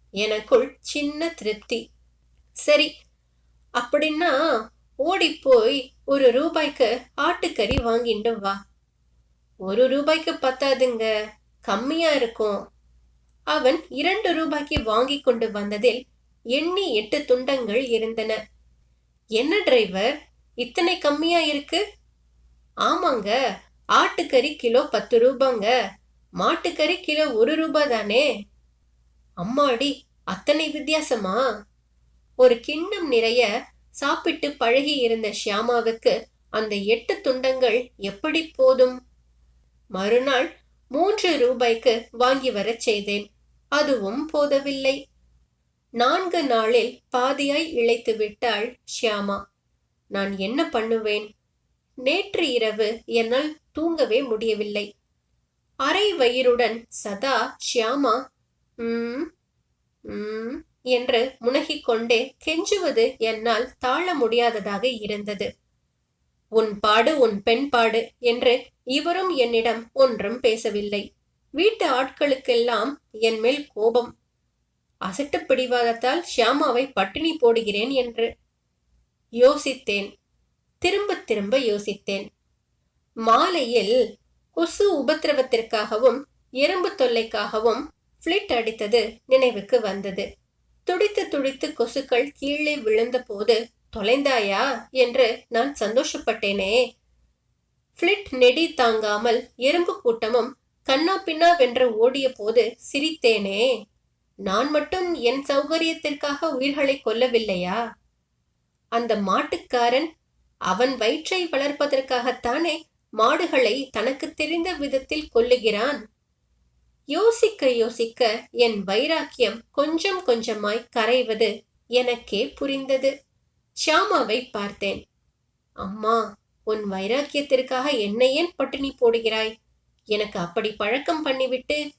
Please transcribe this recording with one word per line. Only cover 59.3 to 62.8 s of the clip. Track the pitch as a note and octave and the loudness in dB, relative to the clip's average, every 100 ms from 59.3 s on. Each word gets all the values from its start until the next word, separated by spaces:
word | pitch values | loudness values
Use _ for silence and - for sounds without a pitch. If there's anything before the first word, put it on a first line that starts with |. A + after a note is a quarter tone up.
| _ _ _ _ _ _ _ | _ _ _ _ _ _ _
ம்" | G#3+ G#3 G#3 A3 A3+ D#4+ - _ | -12 -10 -10 -10 -10 -12 -16 _
என்று | B3+ B3 B3+ A#3+ C4 - | -2 -2 0 0 0 -4
முனகிக் | A#3+ D4 D#4 D4 | -2 0 -2 -6
கொண்டே | - A3+ A#3 A#3 C4+ - | -2 -2 2 0 0 -8
கெஞ்சுவது | D#4+ D#4+ G4 G4+ | -6 -2 -2 0